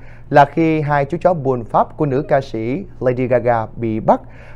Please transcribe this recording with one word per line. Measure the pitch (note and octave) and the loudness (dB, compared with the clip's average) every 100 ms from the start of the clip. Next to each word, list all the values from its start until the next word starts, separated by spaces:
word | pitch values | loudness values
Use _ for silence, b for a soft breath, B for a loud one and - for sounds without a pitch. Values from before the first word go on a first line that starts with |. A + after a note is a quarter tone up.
| B B B | B B B
là | C#3+ C#3+ | 4 4
khi | E3+ D#3+ D#3 | 4 2 2
hai | C#3+ D3 C#3 | 0 0 0
chú | E3+ | 0
chó | F3 | 0
buôn | E3+ C3 B2+ | 2 -2 -2
Pháp | G#2+ E3 A#3 - | 0 0 0 -2
của | D3+ | -2
nữ | C3 | 0
ca | D3+ C#3+ | 0 0
sĩ | - A2+ A2+ D3+ - - | 0 -6 -4 -4 -8 -4
Lady | B2+ B2 B2 | -2 0 2
Gaga | B2 A#2 A#2 A2 | 2 2 0 -2
bị | - A2+ A2 | -6 -4 0
bắt | C#3+ B3+ - B B | 0 0 -2 B B